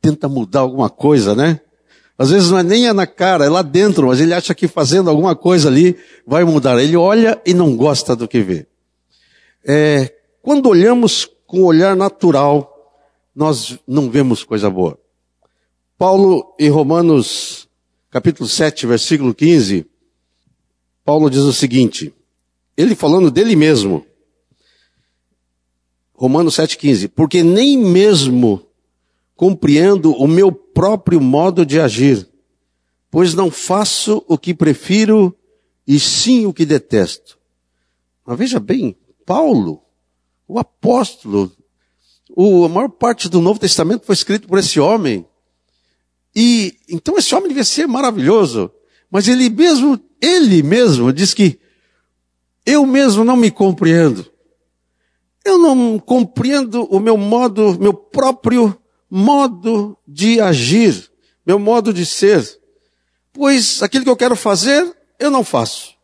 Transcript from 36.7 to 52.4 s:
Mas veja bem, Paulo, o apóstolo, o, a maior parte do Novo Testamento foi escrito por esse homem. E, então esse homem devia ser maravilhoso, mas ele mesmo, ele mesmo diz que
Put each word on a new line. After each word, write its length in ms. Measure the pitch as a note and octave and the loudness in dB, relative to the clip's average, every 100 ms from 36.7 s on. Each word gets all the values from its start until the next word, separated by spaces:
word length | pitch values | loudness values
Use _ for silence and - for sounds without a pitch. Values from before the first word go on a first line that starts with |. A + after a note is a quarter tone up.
| D3 - A2 F2 - _ _ _ _ _ _ _ _ _ _ - | -2 -2 -2 -2 -6 _ _ _ _ _ _ _ _ _ _ -12
Mas 120 | A#2+ | -6
veja 220 | B3 A#3+ | -4 -4
bem, 360 | G#3 C4 C#3+ - _ _ - | -4 -4 -4 -8 _ _ -4
Paulo, 560 | G3 D#4 G3 F2+ D2+ _ _ _ _ _ _ _ | -2 0 0 -2 -8 _ _ _ _ _ _ _
o 120 | A3 | -8
apóstolo, 920 | - _ - B3 G#3 - A2 G2+ F#2+ _ _ _ _ _ _ _ _ | -8 _ 0 0 -2 -10 -6 -4 -4 _ _ _ _ _ _ _ _
o, 360 | - G3+ F#3 E3+ | 0 2 4 2
a 40 | |
maior 200 | F3 B3+ | -2 -6
parte 380 | - A3+ - F3+ | -4 -4 -4 -2
do 140 | F3 | 0
Novo 180 | E3+ D4+ | 0 0
Testamento 460 | G3 - D#3+ A3+ - | -2 -2 -2 -4 -4
foi 80 | |
escrito 340 | F#3+ - G#3 - | -4 -2 -6 -2
por 120 | F#3+ | -4
esse 200 | F3+ - | -2 0
homem. 460 | D3 A3 D#3 G2+ E2 _ _ _ _ _ _ _ _ _ _ A3 | 0 0 -2 -6 -10 _ _ _ _ _ _ _ _ _ _ 0
E, 420 | A#3+ A#3 F#3+ - _ | 0 2 -2 -10 _
então 280 | E3+ - F#4+ | -10 -4 -4
esse 160 | - - | -2 -2
homem 140 | F#4+ | -2
devia 140 | C#4 | -4
ser 240 | A#3 - D#4 | -4 -4 -4
maravilhoso, 840 | B3 C4+ G#3+ C3 A3 E3+ A#2 F#2 _ _ _ _ | -2 -4 -2 0 2 2 -2 -8 _ _ _ _
mas 180 | G3 G3+ | -4 0
ele 220 | B3 B3 | 0 0
mesmo, 500 | G#3+ E4+ C#4+ C#4+ B3 _ _ | 2 2 2 0 -2 _ _
ele 440 | C#4+ F4+ C4+ F3+ | -2 2 4 2
mesmo 500 | C#3+ G#3+ A#3+ C3 A#2+ | 2 2 2 2 0
diz 200 | C#3 F#3+ | 0 -4
que 260 | - F#3+ - _ _ _ _ _ _ _ _ | 2 0 0 _ _ _ _ _ _ _ _